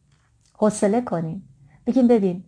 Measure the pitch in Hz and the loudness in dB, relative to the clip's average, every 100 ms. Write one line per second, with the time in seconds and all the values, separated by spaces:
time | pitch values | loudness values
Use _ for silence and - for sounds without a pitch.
0 | _ _ _ _ _ _ 214 208 208 226 | _ _ _ _ _ _ -2 0 0 0
1 | 247 170 165 185 - _ _ _ - 233 | -4 -6 -6 -10 -14 _ _ _ -2 2
2 | 240 240 196 175 | 4 4 2 -4